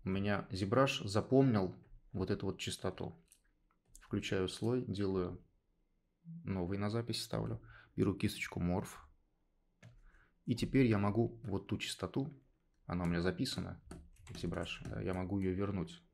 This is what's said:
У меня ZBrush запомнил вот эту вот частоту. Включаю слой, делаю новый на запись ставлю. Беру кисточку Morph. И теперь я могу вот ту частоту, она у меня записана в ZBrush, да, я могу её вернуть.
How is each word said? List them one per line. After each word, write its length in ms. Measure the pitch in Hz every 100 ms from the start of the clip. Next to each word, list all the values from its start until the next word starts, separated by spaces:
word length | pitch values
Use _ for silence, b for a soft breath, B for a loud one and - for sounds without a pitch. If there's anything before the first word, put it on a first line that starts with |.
У 40 | -
меня 400 | 95 101 101 -
ZBrush 560 | 92 101 117 135 - 104
запомнил 680 | 104 - 131 135 107 92 - - - -
вот 180 | 90 92
эту 160 | 101 95
вот 120 | -
частоту. 580 | - - 98 - 67 - _ - _ _ _ _ _ -
Включаю 480 | - 104 - 98 90
слой, 360 | - 110 127 120
делаю 540 | 98 98 95 90 87 - _ _ _ _ _ _ _ - -
новый 320 | 101 95 87 98
на 140 | 104
запись 320 | 117 113 -
ставлю. 400 | - 110 110 113 B B B
Беру 200 | - -
кисточку 460 | 98 101 - - -
Morph. 360 | 87 92 - - - - _ _ _ _ _ _ - b b b b _
И 120 | - 117
теперь 300 | - 131 123
я 120 | 104
могу 420 | 101 101 117 -
вот 240 | 101 95 -
ту 100 | 104
частоту, 580 | - - 90 135 143 - _ _ _ _ -
она 180 | 90
у 20 | 87
меня 160 | 85
записана 580 | 90 87 135 - 90 90 - - - - -
в 60 |
ZBrush, 540 | - 87 87 87 - -
да, 120 | 107
я 140 | 98
могу 240 | 92 92 98
её 160 | 92
вернуть. 480 | 92 101 98 85 - _